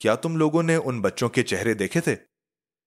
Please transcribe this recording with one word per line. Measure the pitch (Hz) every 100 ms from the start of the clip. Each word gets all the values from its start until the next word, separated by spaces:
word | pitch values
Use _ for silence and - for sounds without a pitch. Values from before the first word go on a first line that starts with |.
"क्या | 110 117
तुम | 170 160
लोगों | 156 160
ने | 165 165
उन | 131 123
बच्चों | 98 - 120
के | 131
चेहरे | 120 92 110
देखे | 107 95 170
थे?" | 160 107 _ _ _ _ _ _